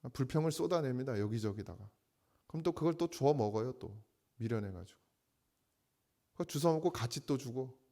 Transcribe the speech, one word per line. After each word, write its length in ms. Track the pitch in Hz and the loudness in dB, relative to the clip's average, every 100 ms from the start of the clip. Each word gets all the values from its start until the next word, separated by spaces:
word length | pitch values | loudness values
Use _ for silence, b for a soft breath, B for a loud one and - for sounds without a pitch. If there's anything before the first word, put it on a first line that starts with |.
| 131 | -10
불평을 380 | - 131 156 160 | -2 0 2 2
쏟아냅니다. 680 | 156 170 175 143 127 135 110 | 2 2 2 2 0 0 0
여기저기다가. 680 | 107 113 107 101 - 92 101 _ _ _ _ _ _ | 0 0 -2 -4 -8 -10 -14 _ _ _ _ _ _
그럼 160 | 160 | -2
또 80 | 165 | -2
그걸 240 | 160 156 160 | 2 0 2
또 120 | 170 | -2
주워 260 | - 139 | 2 4
먹어요. 400 | 151 104 107 120 | 4 2 0 -2
또 280 | - 87 104 - _ _ _ | -6 -12 -14 -18 _ _ _
밀어내가지고. 640 | 113 113 101 92 90 - _ _ _ _ _ _ _ _ _ _ _ _ _ | -2 -2 -2 -8 -12 -18 _ _ _ _ _ _ _ _ _ _ _ _ _
그거 100 | - 170 | -8 -4
주워 280 | 147 165 | 2 4
먹고 180 | 160 170 | 4 2
같이 340 | 170 117 - - | 0 -4 -4 -2
또 120 | 139 | -2
주고. 400 | 127 123 131 127 _ | -2 -6 -6 -10 _